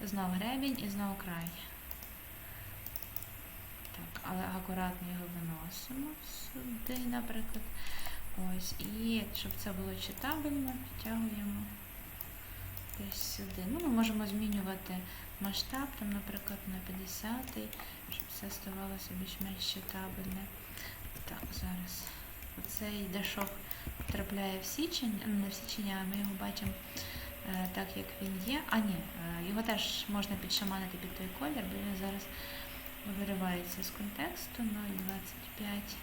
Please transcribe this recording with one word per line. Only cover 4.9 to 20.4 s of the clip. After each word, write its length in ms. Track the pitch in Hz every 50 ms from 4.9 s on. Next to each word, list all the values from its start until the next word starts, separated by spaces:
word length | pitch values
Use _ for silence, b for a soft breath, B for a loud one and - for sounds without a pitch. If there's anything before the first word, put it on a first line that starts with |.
| 180 - 180 175 180
його 120 | 180 180 175 175
виносимо 720 | 175 165 165 165 160 160 175 185 - - - 254 269 285 302 311 - - - - - - - -
сюди, 460 | 262 254 254 233 226 - - 254 254 247 240
наприклад. 540 | 240 240 226 233 220 226 220 - - 220 - - B B B B B B B B B B B - - - 185 185 185
Ось, 160 | 185 185 - - -
і 420 | - 202 208 220 226 226 226 220 214 220 -
щоб 160 | - - - -
це 140 | - - 208
було 200 | 190 185 190 190 190 185 -
читабельно, 680 | - - - - 269 311 311 285 302 285 277 269 262 254 247 254 - -
підтягуємо 680 | - - 220 226 226 226 220 208 208 202 202 202 202 208 208 202 208 - - - - - - - - - - - B B B B B B B - - - - - -
десь 220 | 202 196 196 - - - -
сюди. 280 | - 202 190 185 185 180 190
Ну, 80 | 254 330
ми 80 | 349
можемо 400 | 302 240 226 226 220 214 214 214
змінювати 720 | 202 196 208 214 208 208 202 190 190 190 190 - - 185 185 185 B B B B B B -
масштаб, 460 | 196 202 196 - - - - 262 277 277 - -
там, 100 | 214 208 202
наприклад, 460 | 202 202 - - 196 - - 202 202 -
на 60 | 196 185 185 180
п'ятдесятий, 800 | - 185 190 190 185 - - - 214 233 254 262 262 - 220 214 214 B B B B B B B -
щоб 140 | - 233 - - -
все 140 | - - 196 -
ставалося 540 | - - 202 190 190 196 196 196 190 - -
більш-менш 640 | 185 180 190 185 - - 190 196 190 185 - - -
читабельне. 680 | 190 180 - - 190 190 190 185 190 185 190 185 190